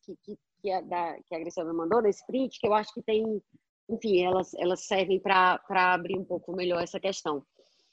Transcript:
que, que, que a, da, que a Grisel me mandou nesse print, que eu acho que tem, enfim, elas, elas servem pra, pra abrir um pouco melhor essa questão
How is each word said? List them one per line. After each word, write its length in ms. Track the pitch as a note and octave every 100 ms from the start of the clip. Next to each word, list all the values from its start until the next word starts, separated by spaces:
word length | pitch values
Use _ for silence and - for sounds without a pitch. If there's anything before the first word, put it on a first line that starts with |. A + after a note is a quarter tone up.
| -
que, 100 | -
que, 160 | - - _ _
que 100 | G3+
a, 80 | F#3
da, 380 | - F3 E3+ - -
que 100 | E3
a 40 |
Grisel 260 | E3+ F3 D#3+
me 80 |
mandou 280 | E3 E3 A3+
nesse 240 | G#3+ F#3+ -
print, 320 | B3 C4 -
que 80 | G#3+
eu 80 |
acho 200 | G#3+ G#3+
que 80 | -
tem, 400 | - G#3+ A3 G#3+ - _ _ _ -
enfim, 320 | A3+ A3 F3+
elas, 320 | F3+ F#3 F3+
elas 320 | - F3 F#3 -
servem 340 | G3 F#3 F#3+
pra, 380 | G3+ F#3+ F#3 E3+
pra 340 | - F#3+ F3+
abrir 240 | F3+ E3+ F#3+
um 60 |
pouco 320 | F3+ F3 E3+ F#3
melhor 260 | F3+ F3
essa 200 | F3 F#3+
questão 440 | F#3+ G3 E3 C#3+ - _ _ _ _